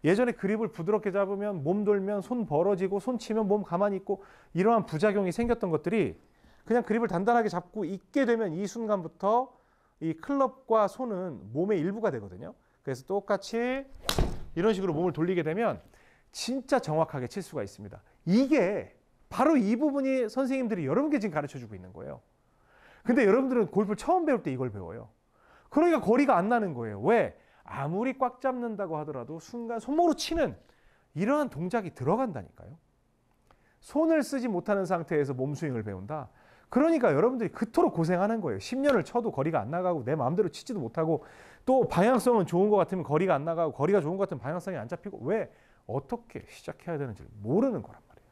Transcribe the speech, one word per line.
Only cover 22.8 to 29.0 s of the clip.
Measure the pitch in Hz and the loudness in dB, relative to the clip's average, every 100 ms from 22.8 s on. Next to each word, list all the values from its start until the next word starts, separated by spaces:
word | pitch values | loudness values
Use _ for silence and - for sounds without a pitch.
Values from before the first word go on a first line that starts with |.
| - - | -20 -10
근데 | - 247 208 | 0 4 6
여러분들은 | 220 269 247 180 | 6 4 2 2
골프를 | 190 208 208 | 0 0 -2
처음 | - 370 | 2 2
배울 | 320 240 | 2 0
때 | 160 | -2
이걸 | 127 127 | -4 -4
배워요. | 101 85 110 117 _ _ _ _ - _ | -6 -12 -12 -16 _ _ _ _ -20 _
그러니까 | - 349 311 | 2 4 4
거리가 | 175 240 277 196 | 4 4 6 4
안 | 196 | 4
나는 | 240 202 | 0 0
거예요. | 127 113 101 | -4 -8 -2
왜? | 131 233 127 - _ _ - | 2 2 2 -4 _ _ -14
아무리 | 131 143 180 247 269 | -8 -4 -2 -2 -2
꽉 | 247 240 | -4 -2
잡는다고 | 269 254 240 208 196 | -4 -4 -6 -6 -6
하더라도 | 156 | -6